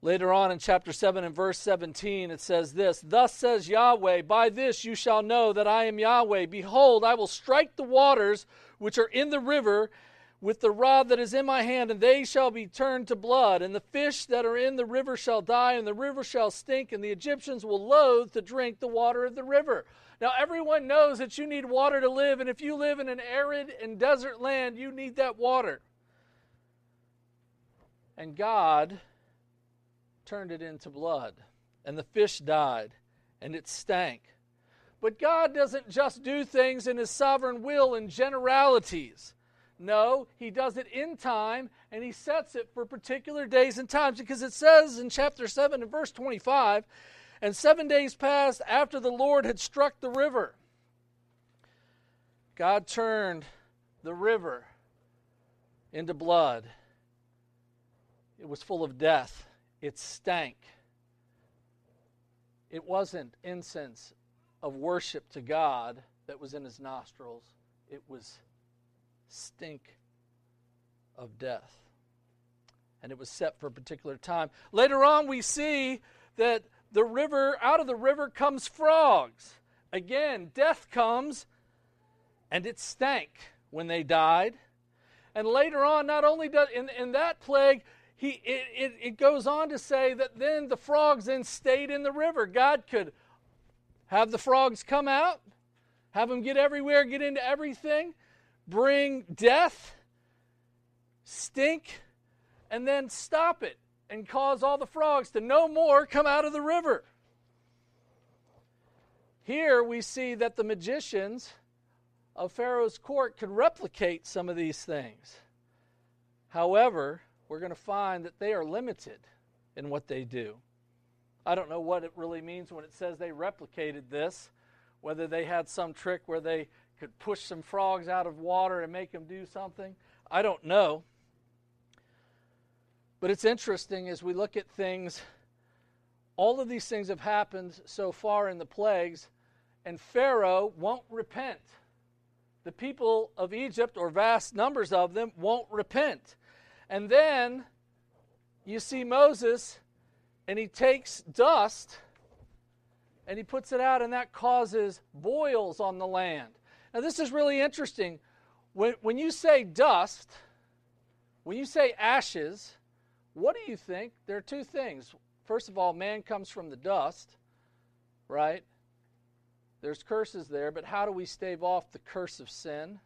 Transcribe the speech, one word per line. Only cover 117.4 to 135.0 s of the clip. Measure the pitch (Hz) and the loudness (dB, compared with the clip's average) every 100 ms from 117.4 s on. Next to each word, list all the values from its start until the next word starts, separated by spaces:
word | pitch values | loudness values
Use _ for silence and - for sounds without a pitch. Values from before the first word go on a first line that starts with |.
| _ | _
we're | 156 | -12
gonna | 180 170 | -12 -14
find | - 202 196 185 170 | -8 -4 -4 -6 -10
that | _ | _
they | 202 | -6
are | 208 156 | -4 -4
limited | 185 247 - - 107 _ _ _ _ _ - | -6 -8 -12 -16 -20 _ _ _ _ _ -16
in | 143 | -10
what | 143 - | -10 -10
they | 131 123 | -12 -10
do. | 123 110 110 _ _ _ _ _ _ _ _ - | -10 -10 -14 _ _ _ _ _ _ _ _ -6
I | 180 | -4
don't | 160 | -4
know | 165 | -8
what | 165 180 | -4 -4
it | 165 170 | -4 -12
really | 165 170 | -12 -12
means | 165 175 180 | -14 -16 -16
when | 170 | -18
it | 156 | -20
says | _ 180 156 | _ -12 -10
they | 175 | -14
replicated | 147 180 202 147 - 151 147 127 | -10 -10 -10 -20 -10 -10 -10 -12
this, | 143 160 - - _ _ _ _ _ | -6 -6 -8 -20 _ _ _ _ _
whether | 151 156 165 | -10 -8 -6
they | 165 160 | -6 -4
had | 175 165 | -4 -6
some | - 170 | -8 -10
trick | 156 - 180 - | -8 -8 -8 -6
where | 165 | -8
they | 160 165 151 _ _ _ | -4 -6 -8 _ _ _
could | 147 _ | -20 _
push | - 208 | -8 -8
some | - 170 | -8 -16
frogs | 151 196 190 190 170 | -10 -4 -2 -2 -4
out | 185 175 | -4 -4
of | 156 | -8
water | 165 180 185 180 | -4 0 0 -2
and | 165 | -8
make | 180 185 | -10 -12
them | 175 160 | -14 -16
do | 185 185 | -18 -16
something. | - 190 175 190 185 _ _ _ | -14 -16 -16 -20 -20 _ _ _
I | 175 | 0
don't | 208 170 156 | 0 -2 0
know. | 190 185 156 _ _ _ _ _ _ _ _ _ _ _ _ _ _ _ _ _ _ _ _ _ _ | 2 2 0 _ _ _ _ _ _ _ _ _ _ _ _ _ _ _ _ _ _ _ _ _ _
But | 185 | -4
it's | 202 220 | 0 0
interesting | 233 - 190 - 190 180 | 0 -4 -8 -6 -12 -10
as | 175 | -10
we | 175 | -8
look | 180 202 214 | -6 -6 -6
at | 196 | -12
things, | - 190 185 | -8 -6 -6